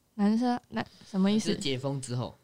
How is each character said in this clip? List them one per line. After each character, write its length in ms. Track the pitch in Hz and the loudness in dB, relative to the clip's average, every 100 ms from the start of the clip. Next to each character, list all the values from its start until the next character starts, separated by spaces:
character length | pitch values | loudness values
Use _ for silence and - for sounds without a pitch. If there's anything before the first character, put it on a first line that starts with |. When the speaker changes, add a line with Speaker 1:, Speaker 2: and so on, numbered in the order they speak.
| _ | _
Speaker 1:
男 220 | - 202 226 | 0 2 2
生， 220 | 247 240 - | 2 -2 -4
那 160 | 220 - - | -8 -8 -12
什 160 | - 190 | -6 0
么 120 | 196 | 2
意 60 | 214 | 2
思？ 100 | - | 0
Speaker 2:
就 60 | |
是 60 | - | -2
解 180 | 143 127 | -2 -2
封 220 | 139 139 | -2 -4
之 140 | 127 | -4
后。 220 | 123 101 - | -4 -4 -8